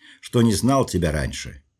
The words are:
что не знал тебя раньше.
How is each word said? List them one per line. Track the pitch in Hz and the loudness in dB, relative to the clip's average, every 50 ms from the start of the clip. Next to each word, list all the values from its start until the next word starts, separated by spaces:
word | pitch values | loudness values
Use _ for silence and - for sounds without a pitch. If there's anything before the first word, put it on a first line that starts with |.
| - - - _ | -20 -20 -20 _
что | - - - 131 | -10 -4 0 2
не | 117 117 107 | 4 4 4
знал | 85 - 120 139 135 123 | 2 2 2 2 2 0
тебя | - - 92 85 82 73 | 0 -2 -2 0 0 0
раньше. | 73 69 64 - - - - - - - _ _ _ | -2 -4 -4 -6 -8 -12 -12 -14 -18 -20 _ _ _